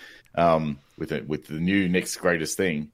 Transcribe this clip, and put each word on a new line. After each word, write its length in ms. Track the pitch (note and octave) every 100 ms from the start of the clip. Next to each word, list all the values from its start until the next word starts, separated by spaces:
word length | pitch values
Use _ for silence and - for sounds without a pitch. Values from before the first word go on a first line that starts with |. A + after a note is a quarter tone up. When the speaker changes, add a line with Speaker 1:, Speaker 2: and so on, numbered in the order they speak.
| -
Speaker 1:
<laughs> 220 | - _ -
Speaker 2:
um, 420 | E2+ D#2+ D#2 C#2 _ -
with 140 | D#2+
it, 160 | - -
with 180 | D2 -
the 80 | D#2
new 280 | F2 G2 F#2
next 280 | F2+ F2+ -
greatest 400 | F#2 E2+ D#2 -
thing, 340 | F#2+ D2+ D2+